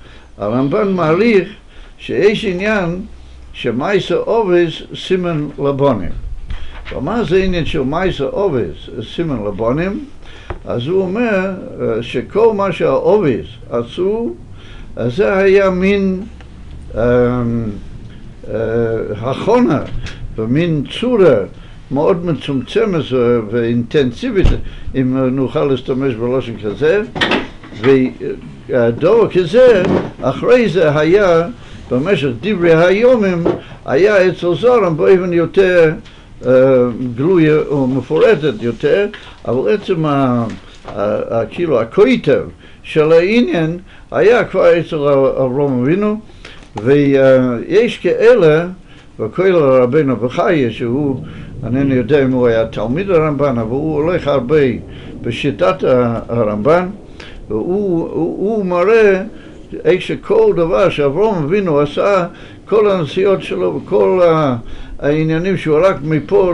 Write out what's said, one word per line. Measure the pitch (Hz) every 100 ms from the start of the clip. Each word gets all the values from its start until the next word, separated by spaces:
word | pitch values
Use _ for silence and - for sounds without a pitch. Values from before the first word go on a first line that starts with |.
| - - - -
הרמב"ן | 104 123 139 208 202
מעריך | 185 156 170 233 202 - - - - - -
שיש | - 110 196 220
ענין | 214 180 208 214 170 180 214 - - - -
שמעשה | - 123 117 170 196 - 170
אבות | - 220 202 175 170 - -
סימן | 139 - 185 175 156 147 -
לבנים. | 143 135 139 110 87 - - - - - - - - -
ומה | 143 233
זה | 160 190
ענין | 190 180 -
של | 160
מעשה | 127 160 185 123
אבות | 135 - 202 131 85 78 - - 110
סימן | - 165 120 104
לבנים? | 98 113 143 185 226 285 - - - - -
אז | - 120 131
הוא | 190
אומר, | 180 208 240 190 190 185 - -
אה, | 120 113
שכל | 120 127 117 196 226
מה | 202 196
שהאבות | 165 156 135 160 208 160 110 80 - -
עשו, | 120 117 - 190 220 240 359 - - - - - -
אז | 120 131
זה | 214 190
היה | 196 196 190
מין, | 180 190 202 190 185 - - - - - - -
אה, | 107 120 123 120 123 117 117 110 98 - - - - - - -
אה, | 110 110 117 113 113 - 101
הכנה | 120 - 190 240 240 127 - - - - - -
ומין | 110 143 175 151 - -
צורה | 240 233 170 110 92 - - - -
מאוד | 131 170 180 175
מצומצמת | 127 - 135 - 208 220 170 -
ו-, | 127 120 120 104
ואינטנסיבית, | 120 117 120 117 151 127 - 254 196 151 - - - -
אם | 135 127 131 131 135
נוכל | 123 151
להשתמש | 147 127 151 131 135
בלשון | 110 120 131 117 110
כזה, | 107 95 151 202 233 - - - - - - 101
ו-, | 123 135 127 - - - - 69 -
הדור | 127 117 117 160 233 190
כזה, | 180 165 220 254 196 190 185 - -
אחרי | 123 - - 247 214
זה | 170 156 147
היה, | 156 202 190 165 170 - - - -
במשך | 127 165 180 139 113
דברי | 180 190 170
היומים, | 160 180 196 247 247 196 175 170 - - - -
היה | 135 208 202 185
אצל | - 175
זרם | 165 233 247 180 160
באופן | 196 185 185
יותר, | 170 165 196 185 180 160 180 - - - - 123
אה, | 127 135 131 123 117 127 120
גלוי | 156 185 156 151
ומפורטת | - 143 127 131 120 156 208 175 147 104
יותר, | 117 113 147 190 208 - - - -
אבל | 123 208
עצם | 208 208 175 151
ה-, | 139 131 120 113 98 - - -
ה-, | 104 104 107 - 113
ה-, | 113
כאילו, | 185 170 120
הכותב | 117 - 240 233 156 117 - - - -
של | - 156 151
העניין | 165 180 233 359 269 160 175 - - -
היה | 120 190 240
כבר | - 185 175 170
אצל | 160 156 143
ה-, | 139 131 -
אברהם | 127 131 143 123
אבינו, | 127 190 214 214 - - - - - 107
ויש | 113 147 139 135 135 131 127 117 - 196 233 -
כאלה, | 180 160 226 247 160 156 175 185 - - - -
וכל | 107 - 190
רבינו | 175 139 131 123 151 139 113
בחיי, | 120 123 202 160 117
שהוא, | - 117 135 143 127 - - - -
אינני | 113 127 139
יודע | 127 117 147
אם | 131
הוא | 127 123
היה | 113 110
תלמיד | 107 110 147 196
הרמב"ן, | 170 156 139 143 117
אבל | 110
הוא | 131 160
הולך | 151 160 170 131
הרבה | 143 120 156 135 92 - - - -
בשיטת | 120 - 147 - 185 -
ה-, | 180 127 120 113 -
הרמב"ן, | 117 107 104 120 170 185 196 - - - - -
והוא, | 110 170 196 202 165 -
הוא, | - 170 -
הוא | 196 220
מראה | 185 175 190 226 208 190 196 - - - - -
איך | 156 180
שכל | - 143 - 196 214 170
דבר | 165 208 180
שאברהם | - 143 151 220 185
אבינו | 143 208 185 143
עשה, | 147 - 190 190 170 - - -
כל | - 214 208
הנסיעות | 190 143 185 196 180
שלו | - 185 180 147
וכל | - 208 190 185
ה-, | 170 160 143 120 - - - -
העניינים | 143 156 156 160 190 180
שהוא | 156 151
הלך | 190 151
מפה | 147 156 - 202 180